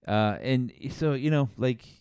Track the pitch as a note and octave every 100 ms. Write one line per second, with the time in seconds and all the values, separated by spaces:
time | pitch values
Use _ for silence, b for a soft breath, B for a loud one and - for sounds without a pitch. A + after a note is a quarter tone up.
0 | - G#2 G#2+ G2+ B2 C3 B2 - - -
1 | D#3+ C#3 D3 D#3 C#3 - B2+ A#2+ - -